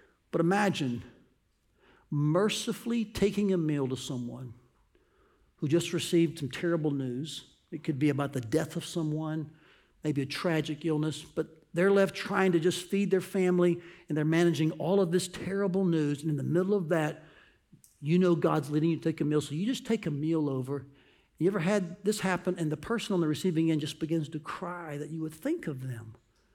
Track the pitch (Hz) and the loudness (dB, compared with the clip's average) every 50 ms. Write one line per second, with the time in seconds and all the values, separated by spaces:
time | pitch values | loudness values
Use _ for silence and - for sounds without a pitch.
0 | _ _ _ _ _ _ - 160 165 170 190 208 208 196 151 - 151 127 120 117 | _ _ _ _ _ _ -2 0 2 2 4 4 2 2 0 0 -2 -4 -4 -6
1 | - - - - _ _ _ _ _ _ _ _ _ _ _ _ _ _ _ _ | -8 -12 -20 -20 _ _ _ _ _ _ _ _ _ _ _ _ _ _ _ _
2 | _ _ 156 143 147 151 156 180 208 214 208 - - 240 202 - - 233 233 233 | _ _ -2 0 0 2 2 4 2 2 0 -2 -4 -4 -6 -6 -4 -2 -2 -2
3 | 220 214 - - 196 208 208 208 208 196 190 175 160 156 147 143 135 127 131 120 | -2 -4 -2 0 0 2 2 2 2 2 2 2 2 2 0 0 0 -2 -2 -4
4 | - - 143 131 120 120 120 123 131 120 107 - - _ _ _ _ _ _ _ | -6 -6 -6 -6 -6 -8 -8 -10 -12 -14 -16 -18 -20 _ _ _ _ _ _ _
5 | _ _ _ _ _ _ _ _ _ _ _ _ - 139 156 170 170 - 180 165 | _ _ _ _ _ _ _ _ _ _ _ _ -2 2 2 2 2 0 -2 -4
6 | - - 185 170 170 156 139 - 143 127 - - - 170 170 156 151 151 143 139 | -2 2 4 4 4 2 0 -4 -6 -6 -6 -4 -2 0 0 0 0 0 -2 -2
7 | 135 127 120 127 156 156 - - - - _ _ _ _ 180 170 - - 151 127 | -2 -4 -4 -6 -6 -8 -10 -12 -14 -18 _ _ _ _ -12 -8 -4 -4 -2 2
8 | 151 147 135 135 143 143 - 135 117 110 - 160 160 156 - 170 - - - 170 | 2 2 2 2 -2 -2 -2 -6 -4 0 0 0 0 -2 -4 -8 -8 -6 -4 -4
9 | 160 151 151 151 156 156 156 160 151 156 - - _ - - _ _ _ _ _ | -2 -2 -2 -2 -4 -4 -4 -4 -6 -8 -12 -20 _ -20 -20 _ _ _ _ _
10 | - 151 147 143 135 131 - - - 180 165 156 151 160 151 151 - 165 156 151 | -4 -2 -2 -2 -2 -2 -4 -2 0 0 2 2 0 -2 -6 -4 -2 0 0 0
11 | 151 156 147 - - - - 165 156 - - - _ _ - 170 180 196 196 196 | 0 -2 -2 -6 -10 -8 -6 -6 -6 -6 -8 -16 _ _ -2 2 4 6 6 6
12 | 196 185 - - - - 202 190 190 190 170 165 151 180 175 - - - 202 196 | 4 4 2 -4 -6 -2 0 2 4 4 4 4 4 4 2 0 -2 -2 0 0
13 | 202 185 190 185 185 - - 196 185 180 180 175 175 175 170 175 - - - - | 2 2 2 0 0 0 0 0 2 4 4 6 4 4 4 0 -4 -12 -20 -20
14 | - - 151 156 151 156 160 165 170 170 160 139 160 156 - - - 160 190 202 | -8 -4 -2 0 2 4 4 4 4 4 4 4 2 0 0 -2 0 2 2 2
15 | 190 165 170 185 180 - - - - 180 196 196 202 196 175 196 196 175 165 160 | 2 2 2 0 0 -2 -6 -10 -8 -4 -2 -2 -2 0 0 2 2 2 2 2
16 | 151 143 147 139 147 160 151 139 131 127 151 175 190 190 208 202 175 151 175 160 | 2 2 0 -2 -2 -2 -2 -2 -2 0 2 2 2 2 0 0 0 0 0 2
17 | 151 151 - - - - - - - _ _ _ _ _ - - - _ _ _ | 2 0 -4 -6 -14 -20 -20 -20 -20 _ _ _ _ _ -20 -20 -20 _ _ _
18 | 143 143 170 180 185 175 170 156 147 165 156 156 151 139 147 156 156 165 160 156 | -2 2 4 4 6 6 4 4 4 2 2 2 0 0 -2 0 2 2 0 0
19 | - 165 156 - 160 151 151 151 147 - 143 156 196 233 262 - - - 233 220 | 0 -2 -2 0 0 2 2 0 0 0 -4 -4 -2 -2 -2 -4 -2 -2 -2 -2
20 | - 170 147 139 151 156 165 160 151 143 135 131 127 131 143 135 - - - - | 0 -2 -4 -2 0 0 0 0 0 0 -2 -2 -4 -4 -6 -8 -8 -12 -20 -20
21 | _ _ _ _ _ _ _ _ 156 185 202 196 151 185 214 208 180 165 175 - | _ _ _ _ _ _ _ _ 0 2 2 2 2 2 2 2 0 -2 -8 -4
22 | - 196 214 - - 190 180 180 - 185 180 180 165 151 151 151 - - 233 220 | -2 -2 -2 0 0 0 0 0 0 -2 -2 0 -2 -2 -2 -4 -4 -4 -4 -4
23 | - - 202 175 165 151 151 147 - 190 165 160 165 160 160 151 151 151 - - | -2 0 0 2 2 2 0 0 0 0 2 2 2 2 2 0 -2 -4 -6 -6
24 | 160 147 165 165 147 135 - 151 151 - - - 185 175 175 175 170 156 147 143 | -4 -2 -2 -2 -2 -2 -6 -10 -8 -8 -10 -8 -8 -8 -8 -8 -10 -10 -8 -8
25 | 147 147 160 160 160 156 - - - 277 330 330 - 170 143 127 131 131 120 110 | -8 -8 -6 -6 -6 -8 -8 -6 -4 -4 -4 -2 -4 -6 -6 -6 -6 -8 -8 -8
26 | 107 110 - - _ _ _ _ _ _ _ | -10 -14 -18 -20 _ _ _ _ _ _ _